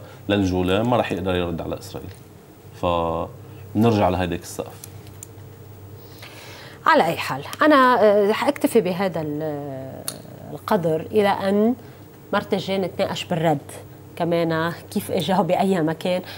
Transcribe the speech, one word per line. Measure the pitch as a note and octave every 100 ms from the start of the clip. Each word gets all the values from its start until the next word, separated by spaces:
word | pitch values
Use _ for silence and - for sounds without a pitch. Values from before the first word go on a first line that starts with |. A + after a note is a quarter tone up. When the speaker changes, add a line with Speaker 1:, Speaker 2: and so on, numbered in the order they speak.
| - - -
Speaker 1:
للجولان، | G2+ F#2 F2+ F2+ G2 A#2+
ما | A#2
رح | -
يقدر | F#2 F#2 F2+
يرد | F2 D#2+
على | E2 -
إسرائيل. | - - - - - - - - - -
فنرجع | F2+ E2+ E2 E2 F2 - - - - G#2 A#2 G#2+ F2+
لهيداك | F2+ F2+ F2
السقف. | - - - - - - - - - - - - - - - - - - - - - - - - -
Speaker 2:
على | D4+ E3+
أي | D#3
حال، | - C#3 - -
أنا، | D4+ C#4+ B3+ A#3
آه، | G#3 G#3 G3+
حأكتفي | G#3+ A#3+ C#4+ - A#3
بهذا | F3 F3+ G3 E3
ال-، | D3+ D3 D#3 D3 C#3+ C3 C3 C3+ - - - - -
القدر | D3 - G#3+ D#3+ D#3 -
إلى | G#3+ G3+
أن | - G3 G3+ A3 B3+ - - - - -
مرة | G3+ -
الجاية | G3 F#3 G3
نتناقش | F3 - F#3+ E3+ -
بالرد | E3+ E3 C#3+ - - - - - -
كمان، | E3+ E3+ E3 D#3+ E3 - -
كيف | G3+ -
إجاه | G3 D#3 F#3+
بأي | E3+ F3+ F#3+ F3+
مكان | D#3 D#3+ F#3 F3+ -